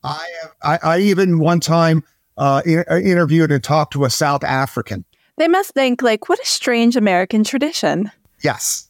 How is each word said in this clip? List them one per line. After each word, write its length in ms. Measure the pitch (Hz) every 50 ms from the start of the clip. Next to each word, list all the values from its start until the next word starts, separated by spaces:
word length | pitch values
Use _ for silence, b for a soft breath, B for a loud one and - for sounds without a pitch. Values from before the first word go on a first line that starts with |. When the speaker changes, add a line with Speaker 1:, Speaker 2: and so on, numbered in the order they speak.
| -
Speaker 1:
I 240 | 139 147 156 165 175 170 165
have, 120 | 165 160 _ _ -
I, 320 | 147 156 170 - 156 165
I 40 | 175
even 400 | 196 208 190 175 196 185 170 160
one 200 | 156 160 170 170
time, 440 | - - 160 170 165 165 160 160 - _ _ _ _ _ _
uh, 240 | - 135 139 139 139 -
in-, 200 | 170 160 165 175 -
uh, 80 | 165
interviewed 540 | 175 196 196 180 175 170 151 160 165 160 147
and 120 | 147 135 -
talked 300 | - 156 156 151 - -
to 120 | 139 139
a 40 | 127
South 340 | - - 156 143 143 139 -
African. 600 | 143 131 131 135 131 - 123 117 - 104 92 90 _ _ _ _ _ _
Speaker 2:
They 100 | - 311
must 240 | 330 339 370 392 -
think, 300 | - 269 269 254 247 247
like, 280 | 262 233 214 208 - -
"What 100 | 349 -
a 60 | 539
strange 500 | - - - - 262 240 233 233 233 240
American 480 | 262 208 208 185 175 180 - - 214 214
tradition." 680 | - - 269 269 311 339 - - 156 143 165 208 208 _ _ _ _ _ _
Speaker 1:
Yes. 460 | - 147 123 - - - - - -